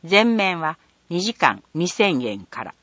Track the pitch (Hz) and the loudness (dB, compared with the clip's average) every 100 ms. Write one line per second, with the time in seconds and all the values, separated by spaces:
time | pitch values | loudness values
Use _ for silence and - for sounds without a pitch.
0 | 165 196 226 226 196 175 160 160 _ _ | 2 4 4 2 0 -2 -4 -6 _ _
1 | _ 170 196 233 147 101 _ 156 175 - | _ -4 -4 0 0 0 _ -4 -4 2
2 | 202 147 120 101 90 - 110 - | 2 2 -2 -6 -12 -12 -12 -14